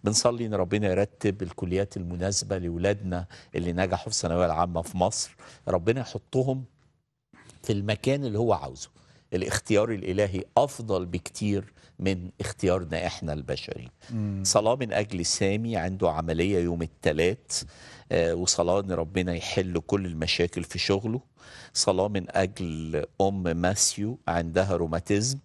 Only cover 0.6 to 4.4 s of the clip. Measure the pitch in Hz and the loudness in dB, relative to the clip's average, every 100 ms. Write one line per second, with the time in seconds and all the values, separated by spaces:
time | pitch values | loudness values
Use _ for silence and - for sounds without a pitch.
0.6 | 107 104 104 92 104 _ 107 98 90 - | 2 2 2 2 2 _ -2 0 -6 -6
1.6 | 90 92 101 - 85 87 92 101 98 95 | -2 0 -2 -4 -6 -4 -2 -2 -2 -4
2.6 | 87 85 92 104 95 87 90 - - - | -2 0 0 0 -2 -4 -6 -14 -8 -4
3.6 | 87 87 92 95 - - 87 85 | -2 0 0 0 -2 -4 0 2